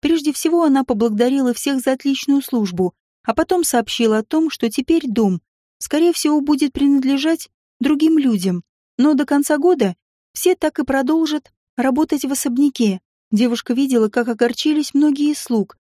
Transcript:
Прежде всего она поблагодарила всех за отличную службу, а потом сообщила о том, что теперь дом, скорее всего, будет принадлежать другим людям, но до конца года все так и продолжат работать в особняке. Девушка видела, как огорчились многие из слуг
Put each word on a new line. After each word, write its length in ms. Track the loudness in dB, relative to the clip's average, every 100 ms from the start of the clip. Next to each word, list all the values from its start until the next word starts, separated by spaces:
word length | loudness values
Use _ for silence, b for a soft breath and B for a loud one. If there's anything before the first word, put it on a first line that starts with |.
Прежде 320 | 0 -2 -2
всего 320 | -4 -2 0
она 200 | 2 0
поблагодарила 680 | 0 0 0 0 0 0 -2
всех 280 | -2 -4 -2
за 120 | -2
отличную 500 | -2 -2 -4 0 -2
службу, 520 | 0 -4 -4 -2 -4 -4 _ _
а 100 | -6
потом 300 | -2 0 0
сообщила 540 | 0 -2 -2 -2 0 0
о 60 |
том, 260 | -2 -2 -2
что 200 | -2 -4
теперь 380 | -4 0 0 0
дом, 320 | 0 0 0 _ _ _ _
скорее 340 | -4 0 2
всего, 280 | 0 0 0
будет 320 | 0 0 0
принадлежать 800 | 0 2 2 2 0 0 -2 -6 _ _ _
другим 380 | -2 2 2 2
людям, 440 | 2 0 -2 -4 -8 _ _ 0
но 160 | 2
до 100 | 2
конца 320 | 2 0 2 2
года 380 | 2 2 0 -4 _ _ _
все 200 | -4 0
так 240 | 0 -2 -2
и 60 |
продолжат 680 | -2 0 0 0 0 -4 -8 _ _ -4
работать 480 | -2 0 0 -2
в 80 | -2
особняке. 680 | -4 -4 2 0 2 0 0 _ _ _
Девушка 440 | 0 2 0 -4
видела, 340 | -2 2 2 2
как 200 | 0 -4
огорчились 640 | 0 -2 0 -2 0 0
многие 380 | 2 2 2 0
из 80 | -2
слуг 400 | -2 -2 -4 -8